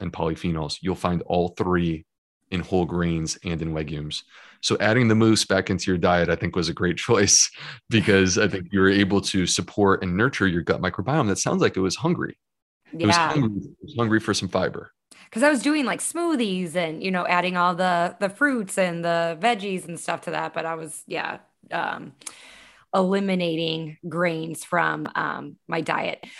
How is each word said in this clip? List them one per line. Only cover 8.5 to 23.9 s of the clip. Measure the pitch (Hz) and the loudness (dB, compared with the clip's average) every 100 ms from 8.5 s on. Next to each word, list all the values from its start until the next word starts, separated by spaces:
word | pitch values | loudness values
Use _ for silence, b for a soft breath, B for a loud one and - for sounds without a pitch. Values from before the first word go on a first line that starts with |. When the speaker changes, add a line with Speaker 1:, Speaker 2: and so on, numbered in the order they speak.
| 98 87 | -2 -2
Speaker 1:
you | 98 | 2
were | 95 | 4
able | 98 98 98 | 4 4 2
to | - 95 87 | 0 0 0
support | - 87 - 98 92 | -2 -2 2 4 4
and | 95 90 | 0 0
nurture | 127 - 95 | 0 2 0
your | 85 | 2
gut | 82 - | 0 0
microbiome | 90 - 98 147 110 | -2 -2 0 2 2
that | 92 | 0
sounds | - 185 | 0 2
like | 123 92 | 2 2
it | |
was | 92 - | -2 0
hungry. | 156 175 - - _ _ _ _ _ | -2 -2 -4 -10 _ _ _ _ _
It | 165 202 | 0 2
was | 170 | 4
Speaker 2:
Yeah. | 160 | 2
Speaker 1:
hungry, | 151 113 98 | 2 0 -2
it | - - | -8 -14
was | - - | -8 -2
hungry | 113 110 | 2 2
for | 107 | 2
some | 98 95 | -2 0
fiber. | 92 85 - - _ _ B B | 0 -2 -4 -14 _ _ B B
Speaker 2:
'Cause | 220 | 2
I | 294 | 2
was | 277 | 4
doing, | 277 302 233 | 2 0 0
like, | 269 | -4
smoothies | - 330 339 285 214 185 175 175 | -6 -4 0 0 0 -2 -2 -2
and, | 160 156 | -2 -4
you | 190 | -2
know, | 185 175 | -2 2
adding | 180 180 180 | 2 2 2
all | 175 | 2
the, | 175 185 175 175 - | 2 2 2 0 -2
the | 196 | -4
fruits | 196 285 247 190 - | 0 0 0 -2 0
and | 185 170 | 0 0
the | 170 170 170 160 | -2 0 0 0
veggies | 220 220 202 185 - | 0 0 -4 -6 -8
and | 160 | -10
stuff | - 170 | -6 -6
to | - | -6
that. | 156 160 | -6 -4
But | 165 160 | -6 -6
I | |
was, | 165 160 - - | -6 -10 -14 -10
yeah, | 156 151 - _ _ - | -6 -6 -8 _ _ -10
um, | - - - - - B B B B B B _ | -6 -6 -8 -12 -16 B B B B B B _
eliminating | 190 185 196 196 185 170 160 165 160 156 | 0 2 2 0 0 0 -2 -2 -4 -8